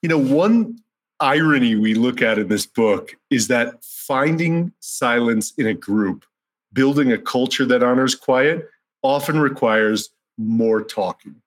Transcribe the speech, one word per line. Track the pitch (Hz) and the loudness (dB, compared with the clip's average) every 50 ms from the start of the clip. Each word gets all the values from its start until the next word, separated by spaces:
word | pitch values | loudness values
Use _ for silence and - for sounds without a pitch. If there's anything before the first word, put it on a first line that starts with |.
| - | 0
You | 165 | 0
know, | 165 151 | 0 0
one | 135 131 139 151 180 214 226 233 214 - - - _ _ _ _ _ _ _ _ | 2 2 2 2 4 4 4 2 2 -2 -6 -16 _ _ _ _ _ _ _ _
irony | 151 131 143 156 160 156 147 135 123 117 113 | 0 2 2 2 4 4 4 4 4 2 2
we | 107 107 110 110 | 2 2 2 2
look | 110 117 127 123 - | 2 0 0 0 0
at | 127 113 110 | 0 0 2
in | 104 104 | 0 0
this | 90 104 101 - | -2 -2 -4 -4
book | _ _ - 113 107 101 90 - - - _ _ _ | _ _ 0 2 2 2 0 -2 -12 -20 _ _ _
is | 139 123 107 | -2 -2 0
that | 104 127 120 117 120 - - - | 0 0 0 0 -2 -6 -16 -20
finding | - - - - - 139 131 139 156 160 160 175 131 - 165 170 175 - _ | -20 -18 -16 -8 -4 -2 -2 0 0 0 0 0 0 0 -2 -2 -4 -8 _
silence | - - - - 139 123 117 120 120 117 113 107 107 - - | -16 -14 -8 -4 -2 0 0 0 0 0 0 -2 -4 -6 -6
in | - 131 | -4 -2
a | 110 107 | -2 -2
group, | - - - 101 107 104 95 92 - _ _ _ _ _ _ _ _ _ _ - | -4 -4 -2 -2 0 0 -2 -4 -8 _ _ _ _ _ _ _ _ _ _ -2
building | 131 135 139 139 147 143 127 | 0 0 2 2 2 2 2
a | 117 | 0
culture | 101 - - - 127 127 127 - - 131 | -2 -4 -4 -2 -2 -2 -2 -2 -4 0
that | 120 123 123 | 2 2 2
honors | 123 123 123 131 131 127 131 | 4 2 2 2 0 0 -2
quiet, | - - - 131 131 131 151 165 170 160 - _ _ _ _ _ _ | -4 -2 0 0 2 2 2 0 -2 -8 -14 _ _ _ _ _ _
often | - 135 139 143 139 - 151 156 | -2 -2 0 0 -2 -2 0 0
requires | 147 135 135 - - 117 107 110 110 107 107 104 - - _ _ _ _ _ | 0 0 0 0 0 2 2 2 2 2 0 -2 -4 -8 _ _ _ _ _
more | - 110 110 113 113 113 113 110 107 107 | -8 -4 -2 0 0 2 2 0 0 -2
talking. | - - 110 98 92 87 _ _ - - _ _ | -6 -6 -6 -6 -6 -6 _ _ -20 -20 _ _